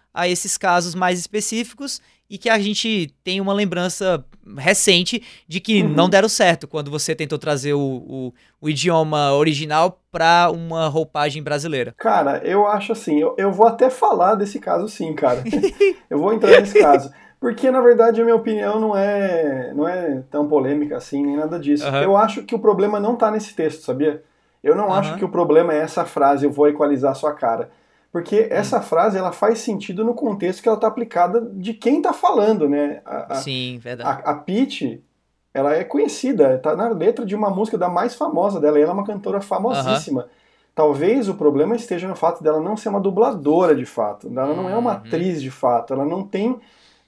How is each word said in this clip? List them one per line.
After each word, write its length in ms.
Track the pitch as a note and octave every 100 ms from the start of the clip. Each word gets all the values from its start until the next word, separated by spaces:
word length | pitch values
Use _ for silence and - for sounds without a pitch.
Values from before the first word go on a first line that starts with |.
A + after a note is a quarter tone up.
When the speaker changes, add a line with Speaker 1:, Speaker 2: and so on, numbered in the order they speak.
| _
Speaker 1:
a 160 | - F3+
esses 300 | F3 G3 -
casos 360 | F#3+ F3 F3
mais 240 | F3 F3+ F3+
específicos 800 | - G#3+ G#3 A3+ A#3+ - C#4 - _ _ _
e 80 | G3+
que 140 | A#3
a 80 | A3
gente 560 | G3+ G#3 A3+ G#3 D3+ -
tem 160 | F#3 F#3+
uma 140 | G3
lembrança 680 | G3+ G3+ F3 F3+ - F#3+ D#3+ - - - G2+
recente 640 | D#3 G3+ - F3 F3+ A#3+ - - -
de 120 | F3
que 220 | - G#3+
Speaker 2:
Uhum. 120 | D#3
Speaker 1:
não 160 | D3+ F3+
deram 180 | G3 A3
certo 400 | - F#3 E3 -
quando 220 | D#3 C#3+
você 240 | D3 -
tentou 240 | D#3 D3 D3+
trazer 340 | D#3 C#3+ C#3+
o, 80 | C#3+
o, 540 | C#3 B2+ - C3 B2+ - _ _
o 80 | D3+
idioma 640 | C#3+ E3+ E3 D#3 D3+ C#3+
original 640 | C#3 D#3 C#3+ D3+ D#3 F3+ - _
pra 380 | E3+ E3 F3 F3
uma 360 | E3 E3 E3 D#3
roupagem 540 | D#3 D#3 D3+ D3 D3
brasileira. 520 | D3 D3 E3 C#3 A#2+ -
Speaker 2:
Cara, 460 | A3+ G3 C#3 -
eu 220 | - G3 G#3
acho 260 | G#3 G3+
assim, 260 | A3 - D3
eu, 160 | E3 -
eu 120 | G3
vou 160 | F#3 A3+
até 220 | A3+ B3+
falar 460 | B3+ G#4+ G#3 F3+
desse 240 | G#3+ G3+ -
caso 300 | F#3+ F3 G#3+
sim, 260 | - D#3+
cara. 280 | D3+ C3+ A#2+
Speaker 1:
<laughs> 640 | A3+ D4 F#4+ - G4+ - _
Speaker 2:
Eu 80 | D3
vou 140 | D#3+
entrar 260 | A3 G3 -
nesse 180 | G3+ G#3
caso. 320 | D3+ C#3 - - - _
Porque, 300 | A#3+ A3+ C4
na 100 | B3+
verdade, 400 | A#3+ A3+ A3+ A3
a 40 |
minha 120 | A#3 A3+
opinião 420 | A3+ G#3+ G3+ A3
não 160 | A3 G3
é, 760 | G3+ G3+ G3 E3 D3+ C3 B2+
não 140 | C#3 E3
é 340 | F3+ E3+ C3 C3
tão 160 | D3 D3
polêmica 520 | D3 C3 D3 D3 C3
assim, 260 | - C#3
nem 120 | C#3+ C#3+
nada 220 | D#3 E3+
disso. 280 | C#3+ D3 C#3+
Speaker 1:
Aham. 160 | C#3
Speaker 2:
Eu 140 | E3 G3
acho 260 | G#3+ A#3+
que 120 | -
o 40 | A3+
problema 420 | A3+ F#3 G3+ G#3
não 160 | G#3 A#3+
tá 140 | A3
nesse 240 | G#3+ G#3+
texto, 280 | - D#3+ D3
sabia? 400 | - C3 D3+ D3 - _ _ _
Eu 120 | D3 F3+
não 160 | G3+
acho 180 | F#3+ D#3
Speaker 1:
Aham. 80 | E3+
Speaker 2:
que 60 |
o 40 | F#3
problema 420 | F3 D#3+ D#3 E3+
é 60 | D3+
essa 260 | D#3+ -
frase, 400 | - D3+ C#3 C#3+
"Eu 60 | C#3+
vou 160 | B2+ D3
equalizar 460 | D3 D3 C3+ C3+ C3
sua 160 | D3+
cara". 380 | D3 A#2+ A2+ A#2 _ _ _ _
Porque 300 | F3 E3+ G#3
Speaker 1:
Hum. 40 | G#3+
Speaker 2:
essa 300 | F#3+ G#3 A#3
frase, 380 | - E3 G#3+ F#3+
ela 140 | F#3
faz 260 | - G#3 A3+
sentido 460 | - G3 - F#3
no 100 | A3+
contexto 480 | A#3 B3+ G3+ F3 F#3
que 60 | A3+
ela 100 | G#3
tá 80 | A3
aplicada 540 | A3 A3+ F3 F3 A3+ A3+
de 220 | G3 F#3+
quem 260 | A3 A3+ D4+
tá 120 | F4+
falando, 560 | - F4+ A3+ G#3+ G#3 C#3+
né? 340 | C#3+ D3 -
A, 280 | - - -
a, 20 | C3+
Speaker 1:
Sim, 360 | C#3 C3 B2+ B2
verdade. 260 | A#2+ A#2+ C3
Speaker 2:
a, 220 | C3 D#3
a 40 | D3
Pitty, 640 | - G3+ C4+ - C3 A#2 _ _ _ _ _
ela 220 | C3+ C#3+
é 80 | D#3
conhecida, 760 | - D4 - - B3+ A3 C3+ C3
tá 180 | D#3 D#3+
na 120 | A#3
letra 360 | F#3+ F#3 A#3+ G#3
de 80 |
uma 160 | G#3+ G#3
música 260 | F#3 A3 G3
da 120 | F3+
mais 260 | F3 A#3+
famosa 460 | - D4+ E3 G3 F#3
dela, 180 | D3 D3+
e 40 |
ela 100 | D#3
é 20 |
uma 100 | F#3+
cantora 360 | G3+ G3+ G3 G3
famosíssima. 800 | G3 F#3 A3 C#3 C3 C3 - C3
Speaker 1:
Aham. 80 | - _ _ _ _
Speaker 2:
Talvez 540 | - D3+ C#3 F3 C4 G3
o 60 |
problema 400 | F3+ D3 C3+ E3 A#3
esteja 300 | - F3+ F#3
no 60 | F3+
fato 260 | E3 E3+
dela 180 | D#3 D#3
não 160 | E3+ G#3+
ser 120 | A3
uma 120 | G3+
dubladora 720 | G3 F#3 C4 G3+ C#3+ D#3+ F3+
de 100 | C3+
fato, 440 | B2 - G#2 - -
ela 260 | B2 C#3
não 140 | E3+ F#3
é 60 | G#3+
uma 160 | A#3+
Speaker 1:
Uhum. 40 | -
Speaker 2:
atriz 460 | A2+ E3 F#3 D#3+
de 80 | C3
fato, 420 | - B2+ A#2+ -
ela 120 | C3+
não 180 | C#3+ F#3
tem 360 | G3 F#3+ A3+ B3 - _ _ _